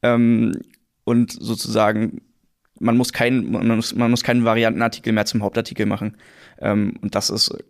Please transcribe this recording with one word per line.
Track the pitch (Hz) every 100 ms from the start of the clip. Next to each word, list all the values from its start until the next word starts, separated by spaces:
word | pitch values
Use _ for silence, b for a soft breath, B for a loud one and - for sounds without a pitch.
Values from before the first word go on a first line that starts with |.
ähm, | 120 117 117 117 117 - - _ _ _
und | - 120 120
sozusagen | - 110 113 - 110 107 107 110 - _ _ _ _ _ _
man | 117 117
muss | 123
keinen, | - 120 127 95
man | 104 113
muss, | 113 117 -
man | 117
muss | 120
keinen | - 123
Variantenartikel | 117 113 113 98 117 - -
mehr | 110 104
zum | 117
Hauptartikel | 101 - 113 -
machen. | 104 101 104 - B B B B
Ähm, | - 104 101 -
und | 101 98
das | -
ist | - - - -